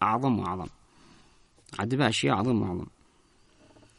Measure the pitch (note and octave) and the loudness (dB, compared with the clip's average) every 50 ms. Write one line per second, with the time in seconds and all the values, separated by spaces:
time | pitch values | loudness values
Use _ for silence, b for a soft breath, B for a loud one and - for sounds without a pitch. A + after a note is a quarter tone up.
0 | - G#2 A2 A#2+ C3+ C3+ A#2+ G2 F#2 F2 F2+ F#2+ E2 - - - _ _ b b | 0 0 0 2 2 0 0 0 -2 -4 -6 -8 -8 -12 -14 -20 _ _ b b
1 | b b b b b b b b b b b b - - - - G2+ A2+ C3 C3+ | b b b b b b b b b b b b -20 -14 -8 -6 -4 -2 0 2
2 | D3 A2 A2+ - - C#3 B2 F#2+ G#2 B2+ B2 G#2 G2+ F#2+ F2 F2+ - - - _ | 2 2 2 2 2 2 2 2 2 2 2 2 2 0 -4 -6 -8 -10 -14 _
3 | _ _ _ _ _ _ _ _ _ _ _ _ _ - - - - - b | _ _ _ _ _ _ _ _ _ _ _ _ _ -20 -20 -20 -20 -20 b